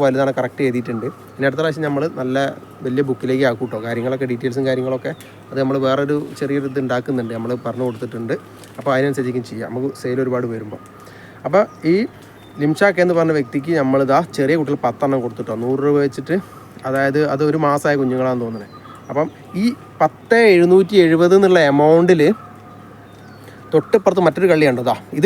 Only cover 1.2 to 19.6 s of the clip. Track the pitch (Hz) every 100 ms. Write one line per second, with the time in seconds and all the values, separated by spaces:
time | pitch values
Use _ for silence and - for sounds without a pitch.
1.2 | - - 135 135 160 156 151 143 151 131
2.2 | 127 131 139 - - - 131 127 139 123
3.2 | 127 131 135 117 123 110 113 117 123 131
4.2 | 131 120 131 123 131 127 127 127 139 -
5.2 | - - - 135 135 135 131 135 143 147
6.2 | - - 139 143 135 131 131 123 123 131
7.2 | 113 113 113 123 117 113 127 110 120 113
8.2 | 117 143 - - - - 127 131 143 135
9.2 | 127 123 113 107 - 120 135 - 127 123
10.2 | 127 123 120 113 107 - - - - -
11.2 | - - - 180 214 - 156 185 247 -
12.2 | - - - - 147 156 202 180 180 170
13.2 | 160 151 123 147 143 165 135 135 135 139
14.2 | 170 - 139 165 139 143 123 113 139 135
15.2 | 120 113 113 110 120 135 143 147 143 -
16.2 | 135 180 - - - - 131 135 139 143
17.2 | 151 139 151 156 147 143 151 143 131 127
18.2 | 127 123 117 113 104 - - - - 135
19.2 | 156 - - 180